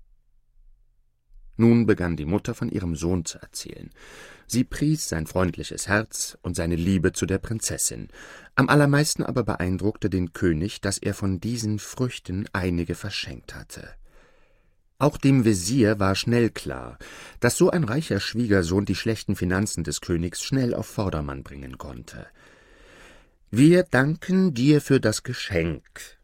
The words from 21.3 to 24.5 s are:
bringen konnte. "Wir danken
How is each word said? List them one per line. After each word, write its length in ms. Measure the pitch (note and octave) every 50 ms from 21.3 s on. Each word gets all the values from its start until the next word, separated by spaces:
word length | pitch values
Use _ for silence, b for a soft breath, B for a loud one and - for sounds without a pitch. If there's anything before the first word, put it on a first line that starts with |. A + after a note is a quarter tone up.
| C#2 C#2 C2+
bringen 340 | - C#2+ C#2 C2+ C2 B1+
konnte. 480 | - - D2 B1+ A#1+ A1+ - - - - - b b b b b b b b b b b b b b b b b b b b b b _ _
"Wir 320 | G2+ A2+ C#3+ D#3+ F3 F3+ -
danken 720 | - - B2 C3+ D3 D#3+ - - - F#3 F#3+ F#3+ F3+